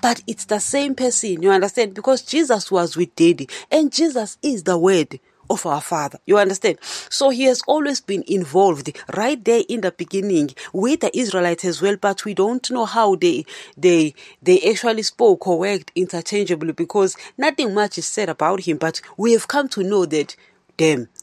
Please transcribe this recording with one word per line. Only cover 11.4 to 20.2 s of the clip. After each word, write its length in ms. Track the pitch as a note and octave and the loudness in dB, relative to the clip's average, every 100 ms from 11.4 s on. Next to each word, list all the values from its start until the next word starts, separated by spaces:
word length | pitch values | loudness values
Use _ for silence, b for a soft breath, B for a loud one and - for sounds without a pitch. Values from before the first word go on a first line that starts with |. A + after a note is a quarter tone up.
| F3 E3+ | 0 0
as 180 | F3+ D3+ | -4 -2
well, 140 | F#3+ G3+ | -2 0
but 280 | G3+ G3 | -2 -4
we 80 | G#3+ | -4
don't 380 | F#3 G3+ B3 - | 0 0 0 -4
know 140 | B3 A3 | -4 -2
how 300 | A3+ G#3+ F#3 | 0 2 4
they, 280 | F3 C3+ D#3 B B B | 2 0 -4 B B B
they, 380 | F3+ E3+ D#3 - B B | 4 4 2 -4 B B
they 200 | - F3+ F#3 | 4 4 4
actually 320 | G#3+ A#3+ A3 | 0 0 -2
spoke 460 | G#3 - A#3 F3 F#3+ | -2 2 4 4 2
or 100 | E3+ | 0
worked 320 | F#3+ G3 - - | 0 -4 -6 -4
interchangeably, 760 | F#3 F3 D#3+ G#3 G3 E3 D#3+ | -4 -4 -4 -2 -2 -2 -4
because 440 | D#3 E3+ G#3 F#3+ - B B | -4 -2 0 0 -2 B B
nothing 380 | C#4+ D4 B3+ | -2 0 0
much 240 | G3 G#3 - | 0 -2 -4
is 80 | - | -8
said 220 | - F#3 | -4 -4
about 320 | D3+ D#3 F#3+ | -2 0 0
him, 180 | F3 D3+ | -2 -2
but 240 | D#3+ - B B | -2 -6 B B
we 160 | A3+ | 2
have 160 | A3+ - | 2 2
come 200 | C#4+ C4+ | -2 -2
to 120 | - | -2
know 240 | F#3 G3+ F3 | 0 0 0
that, 300 | D3+ | 0